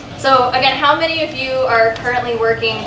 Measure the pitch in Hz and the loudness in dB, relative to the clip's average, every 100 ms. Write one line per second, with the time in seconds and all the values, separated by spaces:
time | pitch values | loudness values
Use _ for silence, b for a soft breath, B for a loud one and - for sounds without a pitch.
0 | - - 269 262 247 262 277 269 294 311 | -16 -4 2 4 4 2 0 2 2 2
1 | 330 320 311 285 262 - 254 226 226 226 | 0 -2 -4 -4 -4 -2 0 2 2 0
2 | 247 247 240 226 226 226 226 220 | -4 -2 -2 -2 0 0 -2 -4